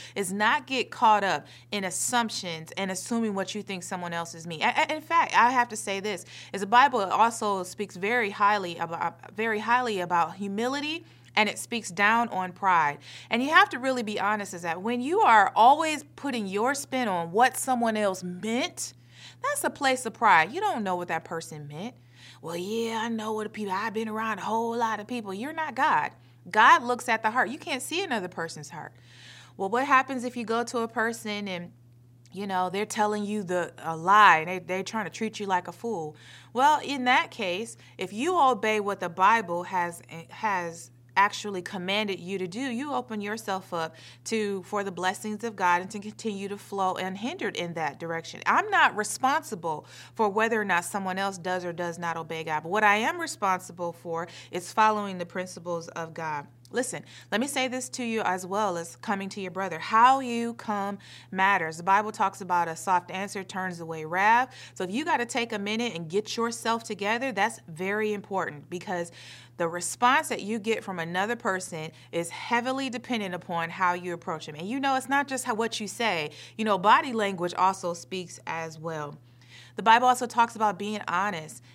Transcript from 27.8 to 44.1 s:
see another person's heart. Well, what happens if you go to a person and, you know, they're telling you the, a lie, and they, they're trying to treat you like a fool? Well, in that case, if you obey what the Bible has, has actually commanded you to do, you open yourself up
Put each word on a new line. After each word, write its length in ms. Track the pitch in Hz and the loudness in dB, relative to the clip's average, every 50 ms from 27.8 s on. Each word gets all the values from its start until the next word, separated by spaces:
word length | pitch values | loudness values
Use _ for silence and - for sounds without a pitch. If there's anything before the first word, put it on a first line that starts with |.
see 220 | - - 302 349 403 | -4 -4 -4 -4 -2
another 240 | - 240 214 180 175 | -2 -2 -2 -4 -4
person's 420 | 170 - 165 165 - 156 147 - | -6 -6 -6 -6 -6 -10 -14 -12
heart. 220 | - 156 147 147 - - - - - - - - - - - - - | -12 -12 -12 -14 -16 -20 -20 -20 -20 -20 -20 -20 -20 -20 -20 -16 -8
Well, 120 | - 196 196 | -4 -4 0
what 180 | 214 240 269 | 0 0 2
happens 380 | 277 277 254 262 262 269 254 233 | 4 4 4 4 2 -4 -4 -4
if 120 | 254 240 | -6 -6
you 80 | 240 233 | -6 -4
go 180 | 202 226 233 240 | -2 0 -2 -2
to 140 | 233 - 240 | -2 -2 -2
a 80 | 226 226 | -2 -2
person 600 | 226 240 220 226 233 226 - 214 208 208 208 196 | -2 0 0 0 -2 -4 -6 -6 -6 -6 -6 -6
and, 240 | 185 175 175 175 - _ - - - - _ _ - _ - - | -6 -8 -8 -12 -16 _ -20 -20 -20 -20 _ _ -20 _ -20 -16
you 140 | - 180 208 | -10 -8 -6
know, 240 | 196 190 185 185 180 | -2 0 0 0 0
they're 160 | 175 196 214 | 0 -2 -2
telling 380 | 214 - 226 214 208 214 208 208 | -2 0 2 2 2 2 0 -2
you 180 | 202 208 214 | -2 -2 -4
the, 300 | 196 170 180 180 170 - - - | -2 0 0 0 0 -2 -6 -8
a 180 | 135 160 165 | -6 -6 -6
lie, 420 | 160 165 185 202 214 208 190 165 160 | -2 4 6 8 10 12 10 10 8
and 100 | 160 170 | 4 0
they, 100 | 185 180 | -4 -6
they're 240 | 170 160 185 190 | -4 -4 -4 -4
trying 220 | 196 - - 226 202 | -4 -4 -4 -4 -6
to 60 | 165 | -6
treat 280 | - - 226 220 220 - | -6 -4 -6 -6 -4 -6
you 80 | 208 | -2
like 220 | 196 185 180 175 - | 0 0 0 0 -4
a 40 | |
fool? 440 | 170 - - 233 220 175 156 151 - - - - - - - - | -12 -8 -6 -6 -4 -4 -6 -8 -10 -16 -20 -20 -20 -20 -16 -6
Well, 280 | - 226 262 294 302 285 | 0 4 4 4 4 4
in 220 | - - 285 269 247 | 0 -2 -4 -2 2
that 260 | 247 262 302 330 320 | 4 4 4 2 0
case, 460 | - - 214 180 175 190 233 226 - - - - - - | -4 -4 -4 -2 -2 -4 -4 -8 -12 -18 -20 -16 -10 -8
if 140 | 190 180 | -8 -6
you 260 | 196 214 269 349 370 349 | -4 -4 -2 2 4 6
obey 420 | 277 262 247 196 214 220 214 214 | 6 6 4 4 2 0 0 0
what 200 | 202 202 196 196 | 0 -2 -4 -4
the 100 | 190 175 | -4 -6
Bible 540 | 165 185 185 202 226 226 214 175 170 175 180 | 0 4 6 6 6 6 2 -2 -6 -6 -6
has, 380 | 180 190 180 175 170 165 - - - 151 165 165 - | -4 -2 -2 -2 -2 -4 -10 -16 -16 -16 -16 -16 -16
has 600 | - - - 214 196 180 175 170 165 - - - - - _ - - | -10 -4 -2 -2 0 -2 -4 -6 -10 -12 -16 -20 -20 -20 _ -2 2
actually 440 | 185 196 208 - - - 208 202 185 | 4 4 4 2 -2 -8 -6 -6 -6
commanded 600 | 175 - - 190 175 185 196 208 214 202 190 170 | -6 -6 -8 -6 -4 -2 -2 0 0 -2 -4 -6
you 180 | 170 180 196 190 | -6 -6 -6 -4
to 80 | 185 | -6
do, 140 | 180 175 226 | -6 -6 -6
you 340 | 269 269 233 233 285 302 269 | -6 -4 -4 -4 -4 -4 -4
open 260 | 254 247 247 220 208 | -4 -4 -4 -8 -6
yourself 540 | 202 208 214 226 220 - 190 190 190 - - | -6 -6 -6 -6 -6 -6 -6 -6 -6 -6 -4
up 220 | 165 160 160 - - - - | -4 -4 -4 -8 -12 -20 -20